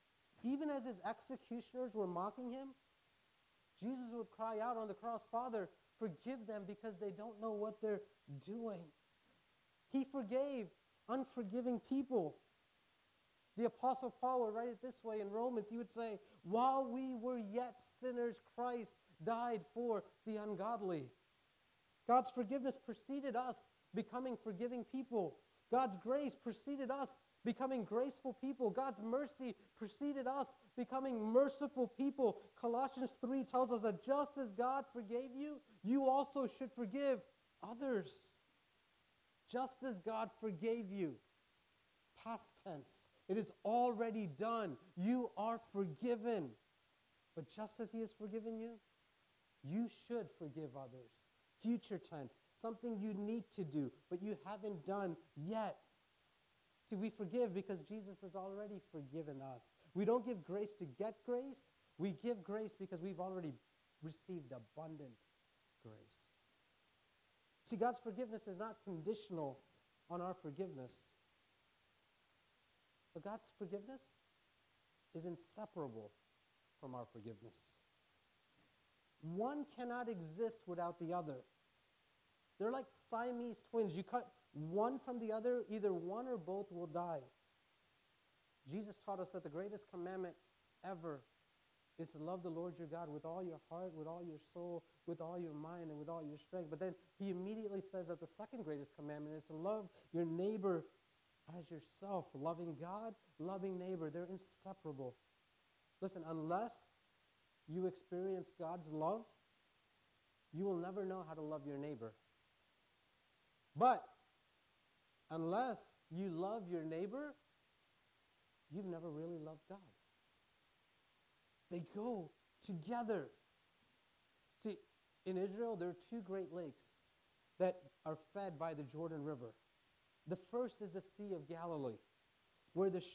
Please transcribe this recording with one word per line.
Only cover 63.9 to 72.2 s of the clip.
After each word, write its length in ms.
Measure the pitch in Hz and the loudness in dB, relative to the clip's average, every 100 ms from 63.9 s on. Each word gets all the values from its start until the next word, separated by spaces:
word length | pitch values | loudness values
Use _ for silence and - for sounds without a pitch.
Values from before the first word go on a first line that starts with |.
| _ | _
received 520 | 156 151 - 180 131 | -10 -10 -8 -8 -6
abundant 640 | 127 107 - 160 156 135 110 - _ _ _ _ _ | -10 -10 -10 -8 -8 -12 -14 -20 _ _ _ _ _
grace. 120 | 113 110 104 - - - _ _ - - _ - _ - _ _ - - - | -16 -16 -18 -20 -20 -20 _ _ -20 -20 _ -20 _ -20 _ _ -20 -20 -6
See, 60 | 220 | 2
God's 240 | 233 233 | 2 2
forgiveness 460 | 233 196 247 220 220 | -4 -4 -4 -6 -8
is 100 | 180 | -6
not 200 | 220 208 202 | -6 -6 -6
conditional 760 | 170 160 214 - 170 143 127 - - - - - | -4 -2 -4 -4 -2 -2 -4 -14 -20 -20 -20 -6
on 120 | 175 | -4
our 120 | 180 185 | -2 -4
forgiveness. 520 | 156 143 185 143 127 - - - - - - - - _ _ - _ _ | -6 -4 -4 -4 -10 -12 -18 -20 -20 -20 -20 -20 -20 _ _ -20 _ _